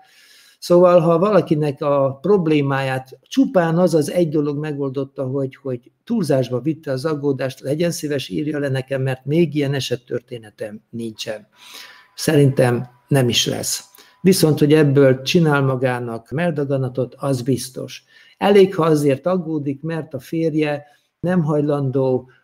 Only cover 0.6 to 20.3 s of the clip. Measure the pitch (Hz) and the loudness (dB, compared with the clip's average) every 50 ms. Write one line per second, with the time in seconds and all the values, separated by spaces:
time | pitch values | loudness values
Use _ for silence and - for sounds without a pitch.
0.6 | - - 175 175 180 180 175 175 160 170 170 160 185 214 208 175 147 - 160 151 | 0 4 6 6 8 8 6 6 6 4 4 2 2 2 2 2 2 2 0 0
1.6 | 151 147 135 - 156 143 143 139 135 135 135 - - 180 208 196 165 160 156 147 | 0 -2 -4 -2 -2 0 2 2 0 0 -2 -2 0 2 2 2 2 2 2 2
2.6 | 139 139 139 135 135 131 131 131 127 - - - _ _ - 262 269 269 - 185 | 2 0 -2 -2 -2 -2 -4 -6 -6 -10 -18 -20 _ _ 0 0 0 2 2 2
3.6 | 170 165 165 170 185 175 156 160 143 - - 180 175 151 143 151 147 147 143 147 | 2 2 2 2 2 2 2 0 0 0 0 0 0 0 0 -2 -2 -2 -4 -4
4.6 | 151 156 147 139 139 135 131 143 135 135 _ - 135 127 135 139 135 131 - - | -6 -6 -6 -6 -6 -6 -6 -6 -8 -8 _ -8 -8 -6 -4 -4 -6 -6 -8 -10
5.6 | - 135 127 120 - _ _ _ _ - 233 226 175 135 143 131 127 117 123 120 | -10 -8 -8 -8 -10 _ _ _ _ -6 -4 -2 0 0 0 0 0 -2 -4 -4
6.6 | 123 160 156 160 - 143 131 127 135 160 156 143 135 143 139 127 139 131 127 - | -4 -4 -6 -6 -6 -8 -6 -4 -4 -4 -4 -2 -2 -2 -2 -2 -6 -8 -8 -8
7.6 | - 131 147 156 170 170 160 - 156 143 147 135 - - 185 160 151 151 156 143 | -6 -6 -4 -2 -2 -2 -4 -4 -6 -6 -6 -6 -6 -6 -6 -6 -4 -4 -4 -4
8.6 | 143 139 131 131 127 - 135 131 131 135 131 - - 139 151 170 175 143 139 147 | -4 -4 -4 -4 -4 -6 -6 -4 -4 -4 -4 -6 -4 -2 0 0 0 0 0 -2
9.6 | 139 135 143 135 131 - - - _ - 127 120 - _ 123 117 110 107 - - | -2 -2 -2 -4 -4 -4 -6 -8 _ -8 -10 -10 -10 _ -16 -18 -18 -20 -14 -12
10.6 | 117 107 104 110 - _ - 117 117 113 110 - - 117 107 107 101 _ _ _ | -12 -12 -12 -16 -18 _ -12 -10 -10 -10 -12 -12 -12 -12 -12 -12 -14 _ _ _
11.6 | - - - - - - - - _ _ _ - - - 160 143 143 131 127 - | -20 -20 -20 -20 -20 -20 -20 -20 _ _ _ -6 -2 0 2 4 4 4 4 2
12.6 | 131 123 120 117 127 - _ _ _ _ 143 135 127 120 110 - - - 110 110 | 2 2 0 -2 -4 -8 _ _ _ _ 0 2 2 2 0 0 -2 -2 -4 -6
13.6 | - - - - - _ _ - _ _ _ _ - 190 190 - 165 156 143 - | -6 -6 -8 -8 -10 _ _ -20 _ _ _ _ 2 2 4 4 4 2 4 2
14.6 | 156 143 156 156 151 143 135 143 143 131 131 131 - - - 175 165 151 147 143 | 4 4 4 4 4 4 4 6 6 6 4 2 0 0 0 2 2 2 2 2
15.6 | 139 135 131 123 131 127 123 120 123 117 113 113 - _ - 156 175 175 151 147 | 2 0 0 -2 -2 -2 -2 -4 -6 -8 -10 -10 -10 _ -6 -4 -4 -4 -4 -4
16.6 | 143 135 139 135 131 123 123 135 127 123 - - - 139 139 120 117 135 131 120 | -4 -4 -2 -4 -4 -4 -4 -4 -6 -6 -8 -6 -4 -4 -4 -2 -2 -2 -2 -2
17.6 | - - - - - - - - - _ _ - _ _ _ - 190 202 202 202 | -4 -8 -12 -14 -14 -14 -14 -18 -20 _ _ -20 _ _ _ -2 0 4 6 6
18.6 | 190 190 190 - 160 165 156 147 147 143 135 139 - 175 185 185 156 160 160 151 | 6 6 4 0 2 2 2 2 2 2 0 0 0 -2 -2 -2 -2 -4 -6 -6
19.6 | 135 143 139 135 - 160 165 160 151 160 - 131 - - | -4 -6 -8 -6 -8 -8 -8 -8 -8 -10 -12 -14 -10 -8